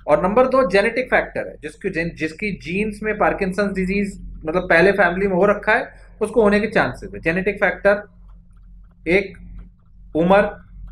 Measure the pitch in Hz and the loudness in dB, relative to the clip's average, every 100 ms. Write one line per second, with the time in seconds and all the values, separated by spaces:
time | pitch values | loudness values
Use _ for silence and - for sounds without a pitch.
0 | - 156 185 220 254 262 247 196 214 240 | 0 2 2 2 2 2 2 2 2 -2
1 | 254 196 - - 98 - 151 - 190 151 | 0 0 -2 -6 -10 -10 -16 -10 -8 -4
2 | 170 123 156 - 208 - 143 190 220 208 | -6 -4 -8 -6 -8 -8 -6 -4 -4 -4
3 | 214 208 180 - 185 185 202 190 185 202 | -6 0 0 0 -4 -2 -2 -2 -2 -2
4 | 196 - - - 156 180 180 170 190 196 | -2 -6 -14 -12 -4 -2 4 6 6 6
5 | 175 185 202 180 202 202 - 233 - - | 2 2 0 2 2 2 2 0 0 -12
6 | - - 214 247 208 208 208 190 135 120 | -18 -8 -4 2 4 4 0 0 0 -4
7 | 101 101 160 175 190 196 185 165 196 202 | -12 -8 -4 -2 -2 0 -2 0 0 0
8 | - - - - - - - - - - | -2 -20 -20 -20 -20 -20 -20 -20 -20 -12
9 | 160 185 196 - - - - - _ - | -2 0 -2 -10 -18 -18 -20 -20 _ -20
10 | - 151 175 196 202 - - - - | -8 -2 4 4 2 -4 -18 -20 -18